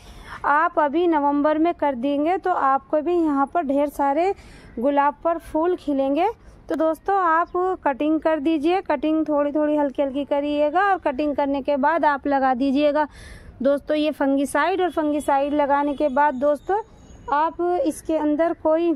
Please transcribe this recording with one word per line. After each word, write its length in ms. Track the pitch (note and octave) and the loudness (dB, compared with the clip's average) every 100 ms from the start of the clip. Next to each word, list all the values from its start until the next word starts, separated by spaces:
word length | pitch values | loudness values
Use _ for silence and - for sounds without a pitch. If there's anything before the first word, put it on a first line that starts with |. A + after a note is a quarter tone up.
| - - - - | -20 -20 -18 -4
आप 340 | - C#4+ E4+ E4+ | 0 2 2 0
अभी 280 | D4 D#4 F4+ | 0 2 2
नवंबर 520 | D#4 C#4+ C#4+ D4+ D#4 | 2 2 2 2 2
में 160 | E4 | 0
कर 200 | E4 D4 | 0 -2
देंगे, 420 | B3+ C#4 C#4+ D4+ F#4+ | -2 -2 0 0 0
तो 140 | F#4 | -2
आपको 500 | F4 C4+ C4+ - D#4 | 0 0 0 0 -2
भी 140 | D4+ | 0
यहाँ 320 | F4 D#4+ C#4 C#4 | 0 2 0 0
पर 160 | F4 | -2
ढेर 260 | C#4+ C#4+ D4 | -2 0 -2
सारे 460 | - C#4+ C#4+ F#4 G4 - - - - | -2 0 0 0 -2 -10 -20 -16 -4
गुलाब 360 | C4 C#4+ C#4+ C#4+ | 0 2 2 0
पर 140 | E4 E4 | -2 -4
फूल 380 | - D#4 F4 F4+ | -2 -2 0 -2
खिलेंगे। 520 | - C4+ C4+ C#4+ G4 A4+ - - - | -2 -2 0 0 -2 -4 -14 -14 -6
तो 60 | |
दोस्तों, 420 | D#4 D#4+ D#4 - G4 | -2 -2 -2 -2 0
आप 360 | F4 D#4+ E4+ F4+ F#4 F#4 | 2 0 0 -2 -2 -2
कटिंग 360 | C#4+ B3 D4+ D#4 | -2 -2 0 0
कर 200 | D#4+ D#4+ | 0 0
दीजिए, 400 | C#4 D#4+ D4+ F#4 | 0 0 0 0
कटिंग 440 | F#4 D4 D4+ D#4 D4+ | -2 -2 0 0 0
थोड़ी 240 | D4 D4 | 0 0
थोड़ी 240 | D4+ D4+ D4+ | 0 0 0
हल्की 260 | C#4+ C4 | 0 -2
हल्की 220 | C#4 C4 | -4 -4
करिएगा 560 | C4+ C#4+ D4 D4 D4 E4 | -2 -2 0 0 0 2
और 180 | G4+ F4+ | 2 0
कटिंग 360 | D#4 C4 D4+ C#4+ | -2 -2 -2 0
करने 260 | C#4+ C#4 | -2 -2
के 140 | C4 C#4+ | -2 0
बाद 280 | C#4+ E4 | 2 2
आप 220 | D4+ C#4 C#4+ | 2 0 0
लगा 280 | C#4 C4 | 0 2
दीजिएगा। 520 | A#3+ C#4 C4+ D4 C#4+ C#4+ - - - - - | 0 0 2 2 2 -2 -6 -20 -20 -16 -2
दोस्तों, 340 | B3+ C#4+ - D4+ | 0 0 0 0
ये 140 | D4+ | 0
फंगिसाइड 720 | C4+ C#4 C#4 C#4 D4 D#4+ F#4 | 0 0 0 0 0 0 0
और 100 | F4+ | 0
फंगिसाइड 640 | D#4+ D4+ D4 C4+ C#4 C#4+ | 0 -2 0 0 0 0
लगाने 400 | D4 C#4+ C#4 D4 | 0 2 2 0
के 140 | C4+ D4+ | 0 0
बाद 260 | B3+ D4 | 2 0
दोस्तों, 460 | C4 C#4+ C#4+ - G4+ - - - - - | 2 0 0 -2 -4 -4 -16 -20 -14 -4
आप 500 | C#4+ D#4+ D#4 F4 F4+ D#4+ | -2 -2 -2 -2 0 -2
इसके 300 | C#4+ - D#4 | -4 -4 -2
अंदर 360 | D4+ D4 E4 | 0 0 0
कोई 400 | E4 D#4 D#4+ E4+ | 0 0 0 0